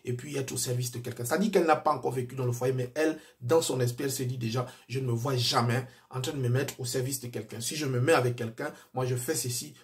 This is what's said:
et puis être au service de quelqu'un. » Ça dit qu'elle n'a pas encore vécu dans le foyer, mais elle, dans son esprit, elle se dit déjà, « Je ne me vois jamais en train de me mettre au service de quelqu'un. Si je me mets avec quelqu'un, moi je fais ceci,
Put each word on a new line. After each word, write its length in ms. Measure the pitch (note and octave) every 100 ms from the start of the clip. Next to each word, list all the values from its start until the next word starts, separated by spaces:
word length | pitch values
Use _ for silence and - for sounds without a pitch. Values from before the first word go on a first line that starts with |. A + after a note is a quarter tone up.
| -
et 80 |
puis 240 | B2 D3 C#3
être 160 | C3
au 40 | B2+
service 340 | C3 B2 B2
de 80 | A#2+
quelqu'un. » 260 | A#2+ A#2 A#2+
Ça 120 | D#3+
dit 140 | G#3
qu'elle 140 | F#3+ E3
n'a 100 | D3+
pas 180 | D#3
encore 200 | C3+ -
vécu 220 | B2+ B2+ C3
dans 100 | B2
le 80 |
foyer, 200 | A#2+ C3
mais 200 | B2+ A#2+ D3+
elle, 240 | D#3+ D#3 - -
dans 200 | B2 E3
son 200 | E3 C3
esprit, 240 | B2 A#2+ C#3
elle 60 |
se 120 | C3
dit 140 | B2 B2+
déjà, « 300 | A2+ B2+ - - -
Je 120 | B2+
ne 80 | B2+
me 40 |
vois 240 | A#2 C#3 B2+
jamais 500 | A#2 C3 A#2+ B2 B2+ - -
en 120 | C3
train 100 | B2+
de 80 | D3
me 100 | B2
mettre 300 | B2+ C#3+ -
au 60 | B2
service 340 | C3+ B2+ C3+
de 80 | A#2+
quelqu'un. 320 | A#2 G#2+ A2
Si 160 | A2+ D3+
je 100 | C#3
me 140 | B2
mets 140 | C#3+
avec 240 | D3+ B2 A#2+
quelqu'un, 360 | A#2 - D3 - -
moi 120 | B2+ B2+
je 100 | B2
fais 200 | - D#3
ceci, 380 | B2 - D3 -